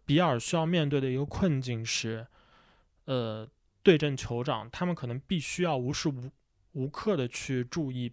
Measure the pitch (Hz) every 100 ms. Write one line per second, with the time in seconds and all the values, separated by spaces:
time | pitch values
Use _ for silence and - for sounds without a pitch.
0 | - 147 175 120 - 170 160 175 147 143
1 | 131 131 143 - 190 139 123 117 113 -
2 | 113 110 113 _ _ - _ _ _ _
3 | - 127 117 110 110 _ _ _ - 156
4 | 151 135 - 120 135 117 113 - 180 170
5 | 123 120 - 180 - - 175 139 123 117
6 | 165 131 127 - _ _ _ 143 131 -
7 | 214 175 123 - - 127 123 170 143 127
8 | 120